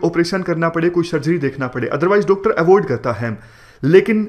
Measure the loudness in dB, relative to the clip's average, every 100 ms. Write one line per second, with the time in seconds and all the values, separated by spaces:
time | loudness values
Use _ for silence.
0 | -2 0 -2 -2 -4 -2 -2 0 0 0
1 | -2 -4 -2 -2 -2 -4 -6 -4 -4 -2
2 | 2 2 2 2 2 0 4 4 4 -2
3 | -4 -4 -6 -6 -12 -20 -20 -6 4 4
4 | 4 -2